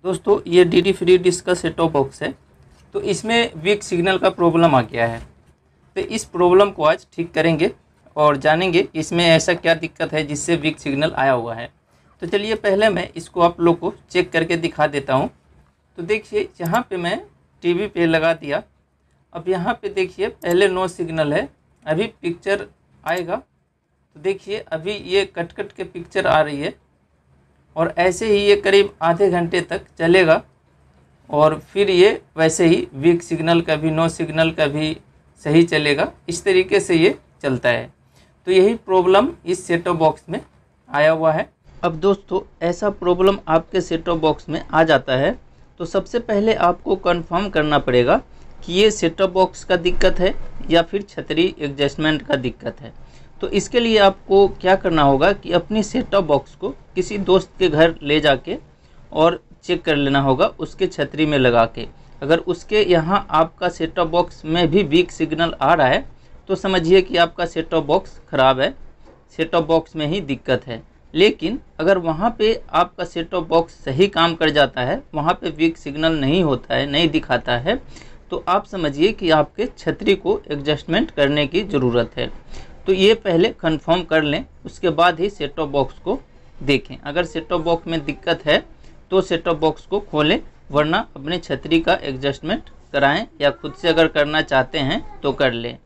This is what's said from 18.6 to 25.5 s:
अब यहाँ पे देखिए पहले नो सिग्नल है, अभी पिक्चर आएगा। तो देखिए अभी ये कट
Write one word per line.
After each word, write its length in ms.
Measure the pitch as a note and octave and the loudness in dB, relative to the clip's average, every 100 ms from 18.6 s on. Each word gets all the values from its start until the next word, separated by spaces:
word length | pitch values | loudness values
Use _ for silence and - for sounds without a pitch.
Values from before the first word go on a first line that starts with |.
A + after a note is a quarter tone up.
| - _ _ _ _ _ _ | -8 _ _ _ _ _ _
अब 160 | E3+ F3 | -12 -4
यहाँ 260 | F#3 F3 | -2 -2
पे 140 | - G3+ | -4 -6
देखिए 380 | F#3+ F#3 F#3 G#3+ | -4 -6 -4 -8
पहले 400 | - F3 F3 G3 | -6 0 2 2
नो 180 | F#3 F#3 | 0 -4
सिग्नल 460 | F3 E3 D#3+ D3 | -6 -6 -2 -2
है, 140 | D#3 C4+ _ _ _ D#3 | -2 -4 _ _ _ -6
अभी 200 | D#3 A3+ - | -4 -4 -6
पिक्चर 440 | E3+ E3+ G3 G3+ G3+ _ _ _ | -8 -6 -4 -4 -6 _ _ _
आएगा। 320 | - F3 E3+ G#3+ | -6 -6 -4 -8
तो 840 | _ _ _ _ _ _ _ D3+ | _ _ _ _ _ _ _ -8
देखिए 440 | E3+ F#3+ - G#3+ - | -6 -6 -8 -10 -8
अभी 300 | D#3+ F3 G#3 - | -8 -6 -8 -2
ये 160 | F#3+ F#3+ | -2 -2
कट 260 | - E3+ | -6 -10